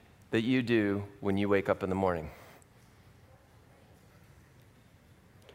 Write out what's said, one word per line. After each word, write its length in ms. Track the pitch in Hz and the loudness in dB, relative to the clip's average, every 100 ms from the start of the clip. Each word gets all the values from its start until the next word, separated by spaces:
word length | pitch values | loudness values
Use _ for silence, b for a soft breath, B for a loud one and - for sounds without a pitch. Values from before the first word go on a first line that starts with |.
| - - - | -20 -20 -4
that 120 | 113 | -2
you 200 | 117 131 | 2 0
do 420 | 117 117 101 101 101 - | 2 2 2 0 -6 -6
when 180 | 101 98 | -2 0
you 100 | 101 | 2
wake 200 | 101 101 | 2 2
up 120 | 95 | -2
in 80 | 95 | -2
the 60 | 95 | 0
morning? 340 | 95 85 78 - b b - - - - - - - - - - - - - - - - - - - - - - - - - - - - b | 0 -2 -6 -14 b b -20 -20 -20 -20 -20 -20 -20 -20 -20 -20 -20 -20 -20 -20 -20 -20 -20 -20 -20 -20 -20 -20 -20 -20 -20 -20 -20 -20 b